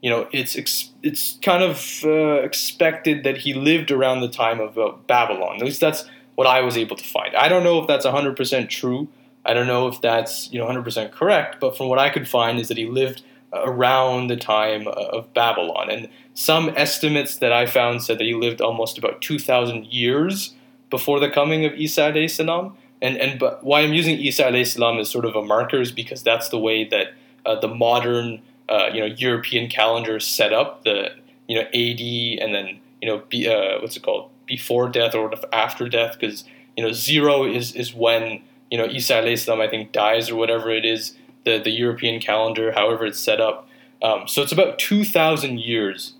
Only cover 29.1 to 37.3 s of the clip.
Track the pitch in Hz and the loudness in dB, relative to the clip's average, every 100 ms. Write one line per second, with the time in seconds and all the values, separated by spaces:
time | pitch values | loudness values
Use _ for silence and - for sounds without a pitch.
29.1 | 104 127 120 - 120 117 - 110 117 113 | -2 -2 -2 -2 -4 -4 0 2 2 -2
30.1 | 110 - - 107 110 139 - 117 101 98 | -4 -4 0 2 2 0 -2 -2 -2 -2
31.1 | - - _ _ 113 113 120 120 120 120 | -8 -20 _ _ -4 0 0 0 -2 -4
32.1 | 120 117 110 110 101 98 98 _ _ 117 | -4 -4 -4 -4 -4 -6 -12 _ _ -4
33.1 | 107 - 120 120 110 98 101 - - - | -4 -4 -4 0 2 0 -2 -6 -6 -4
34.1 | - - _ - 123 - 123 123 120 117 | -4 -6 _ -10 -10 -2 0 0 2 0
35.1 | 113 110 110 - 113 113 - 123 120 117 | 0 -4 -6 -4 0 0 -2 -4 -2 -2
36.1 | - 113 104 - - _ - 113 117 135 | -4 -8 -8 -16 -20 _ -6 -4 -2 0
37.1 | 151 147 | 2 4